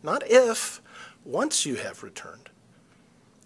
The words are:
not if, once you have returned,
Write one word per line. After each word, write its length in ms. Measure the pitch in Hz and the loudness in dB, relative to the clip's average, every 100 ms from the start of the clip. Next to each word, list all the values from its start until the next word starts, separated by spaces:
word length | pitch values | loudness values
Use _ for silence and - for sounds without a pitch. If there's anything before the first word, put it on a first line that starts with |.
not 220 | 147 214 - | -6 -2 6
if, 500 | 247 240 220 - - - - - - | 6 6 2 -6 -10 -18 -20 -20 -20
once 420 | - 147 277 - 147 | -6 -2 0 0 -2
you 80 | |
have 300 | 120 - - | -4 -6 -12
returned, 460 | - - - - - - - - - - - - _ - | -16 -16 -16 -18 -20 -20 -20 -20 -20 -20 -20 -20 _ -20